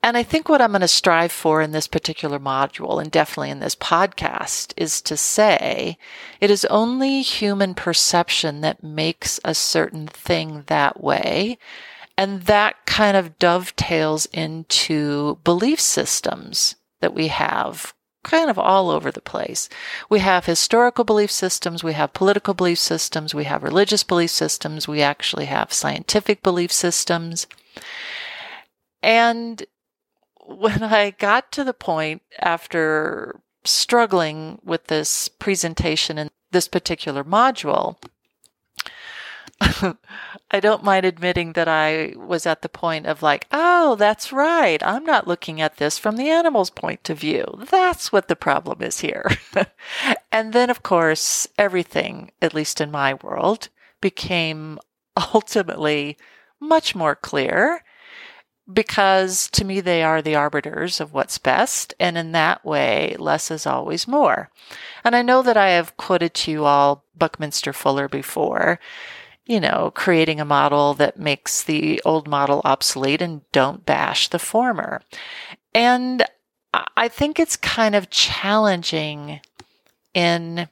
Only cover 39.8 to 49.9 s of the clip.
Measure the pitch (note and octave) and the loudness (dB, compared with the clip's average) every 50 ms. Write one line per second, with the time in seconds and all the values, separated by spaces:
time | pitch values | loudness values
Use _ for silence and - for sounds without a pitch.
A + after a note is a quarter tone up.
39.8 | - F#3 E3 _ _ _ - - - - - - _ _ - G3+ F#3+ G#3 A3 - | -2 -4 -4 _ _ _ -18 -18 -16 -16 -18 -20 _ _ -2 2 4 4 2 2
40.8 | - G3+ G3 F#3+ F#3 F#3 F3 E3 E3+ F3+ F3+ F3 E3+ E3 D#3+ E3+ E3 E3 D#3+ D#3 | 2 2 2 4 4 2 0 0 -2 -2 0 0 -2 -2 -2 0 0 2 2 2
41.8 | D#3 D#3 D#3 D#3+ D#3 - - - - - F3 E3 - E3+ D#3+ - - E3 _ - | 2 2 0 0 -4 -6 -8 -12 -6 -4 -4 -2 0 0 -2 -2 -4 -14 _ -6
42.8 | - E3+ D#3+ D#3 D#3 - D#3 D3 - D3+ C#3+ - - _ - D4 D#4+ F4 F4+ F4 | -4 -4 -4 -4 -4 -4 -6 0 2 2 2 2 -2 _ -2 2 4 4 4 4
43.8 | E4+ D4+ A#3+ G3+ G#3 G#3 A3 - - - C4+ C4 C#4+ D#4 E4+ E4+ D4 G3+ E3 D3 | 4 4 4 4 4 2 2 0 -6 -8 -2 0 2 2 2 2 2 2 2 2
44.8 | - - G3 B3+ D#4+ D#4+ D4+ A3+ - - F3 E3+ - - D#3+ D#3 D#3 D#3 _ - | 0 -2 -2 -2 -2 0 0 0 0 0 -4 -4 -4 -12 -6 -2 -2 -4 _ -2
45.8 | D3 D3+ - - - G#3+ G#3+ A3+ C4 D4 D#4+ E4 E4+ E4 D4 A3+ F#3+ F3+ _ - | -2 -2 -2 -2 -4 -4 -2 -2 0 2 2 2 2 2 2 2 0 0 _ -8
46.8 | - - - - _ - D#3+ D3+ - D3+ D#3 - - - - - A3 C#4+ - F#4+ | -6 -6 -6 -8 _ -8 -8 -4 -2 -2 -2 -2 -2 -4 -8 -14 -4 2 2 4
47.8 | F#4 F4+ E4+ - - - - G3+ - - E3 - - - C#3+ D3 D#3+ D#3 C3+ - | 4 4 0 -2 -6 0 0 0 2 0 -4 -2 0 0 0 0 -2 -6 -8 -6
48.8 | - - - - - D#3 - - - - - - - - - - - - _ _ | -6 -8 -6 -6 -6 -6 -6 -4 -2 -2 -2 -2 -4 -4 -2 -2 -2 -2 _ _
49.8 | - - | -16 -12